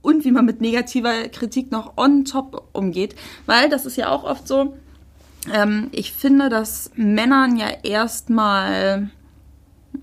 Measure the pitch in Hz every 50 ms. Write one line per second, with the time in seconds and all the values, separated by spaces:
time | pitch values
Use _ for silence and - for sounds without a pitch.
0 | - 277 320 311 294 262 247 269 254 226 220 226 226 226 226 247 240 - - 254
1 | 226 240 226 226 226 233 - - 240 220 - 262 254 - 233 220 220 - - -
2 | 247 277 285 277 269 269 - 269 269 - - - - _ - - 196 185 165 180
3 | 196 - - - - - - - - - 220 240 277 302 302 262 262 254 - 262
4 | 220 - - - - - 269 - - - 269 269 277 277 - - - - - -
5 | - - _ _ _ - - - - - 214 208 208 208 214 214 214 - - -
6 | 196 - - - - 277 277 277 277 262 233 220 220 - - - - - - 240
7 | 220 208 214 214 226 254 277 269 262 247 240 226 208 214 - - - 208 202 214
8 | 233 226 - - - - 226 220 214 208 196 196 190 196 190 190 190 196 196 196
9 | 202 208 - - _ _ _ _ - - - _ _ _ _ _ _ _ - -